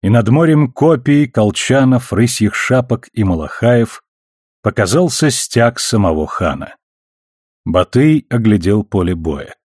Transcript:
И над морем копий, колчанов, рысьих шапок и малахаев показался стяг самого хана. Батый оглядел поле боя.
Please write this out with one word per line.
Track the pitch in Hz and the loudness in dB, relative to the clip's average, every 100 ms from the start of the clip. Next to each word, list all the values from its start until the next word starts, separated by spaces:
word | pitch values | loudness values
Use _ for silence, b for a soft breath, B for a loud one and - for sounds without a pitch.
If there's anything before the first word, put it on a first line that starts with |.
И | 98 | 2
над | 117 107 | 2 2
морем | 139 165 151 143 | 2 2 2 0
копий, | - 156 156 127 143 139 | 0 0 2 2 0 0
колчанов, | - 104 - - 135 131 127 - | 0 0 -2 0 2 4 2 0
рысьих | 95 120 - 107 | 0 0 0 -2
шапок | - - - - 113 - | -2 -2 -2 0 -6 -6
и | - | -4
малахаев | 98 85 76 - 117 120 113 - _ _ _ _ _ _ | -2 -2 -6 -2 0 2 0 -6 _ _ _ _ _ _
показался | 107 - 90 131 180 - 156 | -4 -2 0 2 0 0 -2
стяг | 127 - 120 117 120 | -2 -4 0 0 0
самого | - 113 98 78 76 | -4 0 0 0 -4
хана. | - 87 71 - - _ _ _ _ _ _ _ _ | -4 -6 -6 -12 -18 _ _ _ _ _ _ _ _
Батый | - 87 90 123 151 156 - | -2 -2 0 2 2 2 -2
оглядел | 120 110 104 87 104 | -2 2 2 2 -2
поле | 104 101 87 | 0 -2 -2
боя. | 87 80 71 69 - | -4 -6 -8 -12 -20